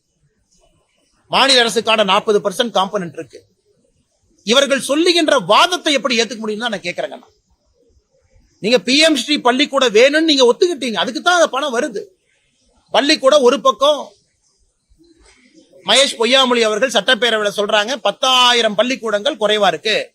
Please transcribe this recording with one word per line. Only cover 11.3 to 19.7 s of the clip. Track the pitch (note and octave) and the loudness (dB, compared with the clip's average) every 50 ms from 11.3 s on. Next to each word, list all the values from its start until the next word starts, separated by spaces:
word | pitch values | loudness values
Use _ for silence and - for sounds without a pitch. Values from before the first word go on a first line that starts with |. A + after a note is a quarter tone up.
| F4+ | 2
அந்த | F4 D#4 | 2 2
பணம் | - - C4 D4 D4 A3+ A#3 | 0 0 -4 -4 -4 -4 -4
வருது. | D4+ D4 G3+ - - - _ _ _ _ _ _ _ _ _ _ _ _ _ _ _ - | -4 -6 -8 -12 -14 -16 _ _ _ _ _ _ _ _ _ _ _ _ _ _ _ -2
பள்ளிக்கூடம் | - G#3+ C4+ D4 D#4 G#3+ C4 C4 D4 D4+ | -2 0 2 2 0 2 2 4 4 6
ஒரு | B3 A#3+ C#4 A#3 | 4 4 2 2
பக்கம் | A3 C4 A3+ - C4+ D4 D4 C4 - - _ _ _ _ _ _ _ _ _ _ _ _ _ _ _ _ _ D#4 E4 E4+ _ _ _ _ _ _ _ _ _ _ _ _ _ _ - | 0 0 0 0 0 0 0 -2 -6 -16 _ _ _ _ _ _ _ _ _ _ _ _ _ _ _ _ _ _ _ _ _ _ _ _ _ _ _ _ _ _ _ _ _ _ -2
மகேஷ் | - A3 C4 C#4 - - A3+ | 0 2 2 2 2 0 -2
பொய்யாமொழி | A3+ A#3+ C4 C4+ C4 B3 B3 A#3+ | 0 2 4 2 2 2 2 2
அவர்கள் | A3+ G#3+ G#3+ G#3 B3+ C4 G#3+ A3 F3+ | 2 0 0 0 -2 0 0 -2 0
சட்டப்பேரவையில | C4 C4 G3+ A#3+ A#3 A3+ G#3+ G#3 G3+ - | 0 0 0 0 -2 -2 -2 -2 -4 -4
சொல்றாங்க, | G#3+ G3+ G#3 G#3+ G#3 G#3 A3+ C#4 | -4 -4 0 0 -2 -2 -2 -6
"பத்தாயிரம் | A3+ - G3+ - - C#4 C4 B3+ B3+ B3 B3 A#3+ A#3+ A3+ G#3+ G3+ | -4 -4 -4 -4 -2 -2 0 2 4 4 4 4 2 0 0 0
பள்ளிக்கூடங்கள் | F#3+ A3+ B3 C4 G3 G#3+ A3 G#3 G3+ G#3 C#4+ D#4 | 0 -2 -2 -2 -6 -6 -6 -4 -4 -4 -4 -4
குறைவா | G#3 G#3+ G#3 G#3+ G#3 G3+ | -2 -2 -2 0 2 2
இருக்கு, | F#3 | 0